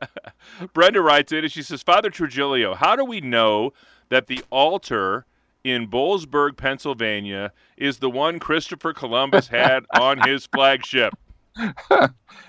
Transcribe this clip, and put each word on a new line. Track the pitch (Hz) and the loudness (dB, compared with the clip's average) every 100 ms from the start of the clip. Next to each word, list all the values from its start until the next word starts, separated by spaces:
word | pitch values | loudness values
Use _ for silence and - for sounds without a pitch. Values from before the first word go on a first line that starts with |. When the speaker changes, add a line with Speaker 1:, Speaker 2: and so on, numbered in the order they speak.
| - - | -14 -16
Speaker 1:
<laughs> | - - - - 180 | -20 -20 -20 -18 -6
Brenda | 160 185 233 | 4 4 4
writes | 160 147 147 | 4 4 2
in | 156 | -2
and | 156 | -4
she | 156 | -8
says, | 139 147 | -12 -6
"Father | - 185 208 | 2 2 2
Trigilio, | - 151 127 139 131 101 92 | -2 -6 -2 0 0 0 2
how | 160 247 | 2 2
do | |
we | 262 220 | -2 -6
know | 131 117 110 104 127 - _ _ - | -2 2 4 2 -2 -6 _ _ -2
that | 131 127 | 0 0
the | 127 - | -6 -4
altar | 131 151 190 - 113 95 113 - _ _ _ | 2 2 0 -4 -4 -2 -4 -8 _ _ _
in | 131 123 110 | -6 -6 -4
Boalsburg, | 120 156 196 147 143 143 131 | -2 0 -2 -2 0 0 -2
Pennsylvania, | 135 135 147 120 110 104 101 98 101 _ _ - | -6 -6 -6 -4 -4 -4 -6 -8 -10 _ _ -8
is | 139 117 | -6 -4
the | 131 | -4
one | 123 156 170 | -2 -2 -4
Christopher | - 156 - - 165 | -4 -4 -4 -8 -10
Columbus | - 127 120 139 180 - | -8 -4 -2 2 0 0
had | 120 127 131 - | 0 2 0 0
<laughs> | - | 0
on | 127 139 131 | 2 2 0
his | 135 - | 0 -2
flagship?" | 135 135 131 - 131 110 - _ _ _ - | 2 4 4 0 0 0 -2 _ _ _ -8
Speaker 2:
<laughs> | 226 - - 370 135 - _ - | -8 -6 0 2 2 0 _ -20